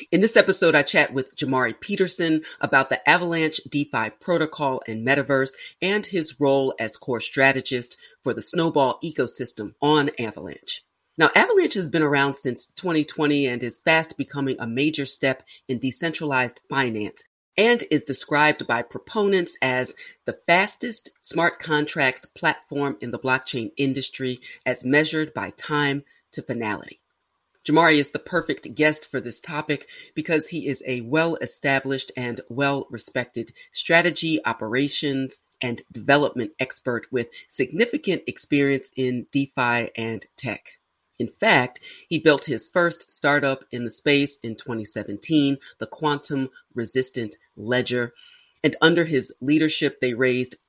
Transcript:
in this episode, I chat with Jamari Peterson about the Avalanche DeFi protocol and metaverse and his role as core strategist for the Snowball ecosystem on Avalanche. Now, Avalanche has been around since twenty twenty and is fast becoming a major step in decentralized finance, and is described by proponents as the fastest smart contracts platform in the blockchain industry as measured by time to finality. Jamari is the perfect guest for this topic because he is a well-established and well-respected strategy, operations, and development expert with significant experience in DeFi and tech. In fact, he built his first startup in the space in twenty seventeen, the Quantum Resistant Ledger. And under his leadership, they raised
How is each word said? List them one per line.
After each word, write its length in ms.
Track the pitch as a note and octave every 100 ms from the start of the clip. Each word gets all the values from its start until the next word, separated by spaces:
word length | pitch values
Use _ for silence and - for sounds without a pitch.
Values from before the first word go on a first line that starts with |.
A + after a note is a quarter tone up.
| -
in 100 | E3+
this 160 | A3 A3
episode, 380 | G3 - E3+
I 80 | D3+
chat 320 | C#3+ E3 C#3+
with 220 | C3 - -
Jamari 420 | C#3 C3 A#2+ G#2+
Peterson 640 | - G3 F#3 - E3 D#3 - -
about 300 | C3+ C#3 -
the 180 | B2+ D3
Avalanche 520 | E3+ F3 E3 D#3 D#3 -
DeFi 400 | D3 C#3+ A#2+ G#2+ -
protocol 640 | - E3 D#3 - C#3 C3 -
and 180 | A2 A#2
metaverse 460 | C#3 C3 C3+ C3+ - - -
and 240 | F3+ G#3
his 360 | G3 F#3 D#3 -
role 340 | C#3 C#3 C3+ -
as 160 | A2+ -
core 240 | - A#2
strategist 760 | - C#3 C3+ C3+ - B2 A#2+ - - _
for 100 | C3
the 80 | A2
Snowball 560 | - F3 E3 D3 C3 -
ecosystem 680 | D#3+ D3 A#2+ - A#2 - G2+ -
on 300 | C#3+ D3+ C#3+ -
Avalanche. 640 | A2+ - F2 - - - _ _ _ -
Now, 140 | D#3+ G3+
Avalanche 380 | B4 G4+ E4
has 120 | G3+ D#3
been 160 | E3
around 320 | D3+ C#3+ C#3
since 380 | C3+ C3 A#2+ -
twenty 300 | - F3+ D#3+
twenty 420 | D3 - D3 C#3+ C3+
and 160 | A#2+
is 160 | A#2+ -
fast 400 | E3+ D#3+ D#3 -
becoming 380 | C3+ C#3+ C3+ -
a 80 | A2+
major 400 | A#2+ D3+ D3+ C3+
step 380 | - C3+ C3 - - -
in 100 | B2
decentralized 840 | B2+ - E3 D#3 D3+ C3 B2 - -
finance, 540 | C#3 B2 A2 G#2 - - _ _ -
and 260 | A3+ A#3+ -
is 140 | D3+
described 640 | - C3 - D3 D3+ D3 -
by 140 | A#2+
proponents 760 | A#2 - - A3+ G3+ F#3+ F3 -
as 360 | C3 B2+ A#2+ - - - -
the 120 | - -
fastest 640 | F3 G#3 - A#3+ G#3+ - _
smart 360 | - - E3+ -
contracts 680 | D#3+ D3+ D3+ E3 C3+ -
platform 720 | - - D#3+ - - C#3+ C#3+ -
in 100 | A#2+
the 80 | A#2+
blockchain 540 | C3 C3 - B2+ G#2+ -
industry 640 | C#3 C3 C3 - C3 B2 - -
as 200 | C3 B2
measured 500 | B2+ D3 D#3 D#3 D3+
by 160 | A#2+ G2 -
time 480 | - D3 C#3+ C#3 - _ _
to 100 | -
finality. 600 | - A#2 A2 G2 - - _ _ _ _ _ _ -
Jamari 320 | D#3+ E3 D3+
is 140 | C#3
the 80 | -
perfect 520 | - F3 D#3+ C#3 - A#2+
guest 340 | D3+ D3 -
for 100 | C3
this 200 | A#2 -
topic 480 | - D3+ D3+ C#3+ - - -
because 320 | - D3+ D#3 -
he 220 | D#3+ B2+
is 160 | C3 -
a 140 | B2
well-established 1120 | A#2 D#3 E3 D#3 B2 - C#3+ C3+ C3+ C3+ - -
and 240 | B2 A2 -
well-respected 1040 | A#2+ C#3 C#3 - A#2 - C3 A#2+ A#2 A2+ - -
strategy, 680 | - - E3+ E3+ - D#3+ D3+ A#2+
operations, 960 | - A2 B2+ C#3+ - D3 C3+ C3 - _ -
and 220 | B2 A#2 -
development 640 | A2+ A#2+ C#3+ C#3 B2+ G#2+ -
expert 480 | B2+ - C3 A#2 -
with 160 | B2+ A#2 - -
significant 760 | - B2 E3+ A#3+ D4+ G#3 E3 -
experience 640 | - - C#3+ C#3 C3+ -
in 320 | - B2+ B2 -
DeFi 580 | C#3 C#3 - B2 A#2+ A2+ -
and 280 | A2+ A2 - -
tech. 380 | B2+ - - - _ _ _ -
In 80 | A#2+ -
fact, 400 | A3 D#3 B2 - - - -
he 120 | D#3+
built 240 | D#3 C#3
his 240 | - A#2 -
first 440 | F3+ E3+ - -
startup 520 | - C#3+ C#3+ C#3 C3 -
in 120 | A#2+
the 60 | A#2
space 480 | - D3+ C#3+ C#3 -
in 100 | A#2
twenty 300 | A2 - A2+
seventeen, 720 | G#2 A2 G#2 G2+ - D#3 C#3 C#3 - -
the 60 | -
Quantum 600 | - D#3 C#3+ - C#3 C3 - _
Resistant 600 | A#2+ A2+ C3 B2+ B2 G#2+ - _ -
Ledger. 580 | G#2+ B2 A#2 B2 A#2+ _ - _ _ _
And 140 | D3+ -
under 240 | D#3+ E3+
his 300 | E3 C#3 - -
leadership, 580 | C3 D#3 D#3 - C#3+ -
they 160 | B2+
raised 400 | A#2 B2+ B2+ B2+ -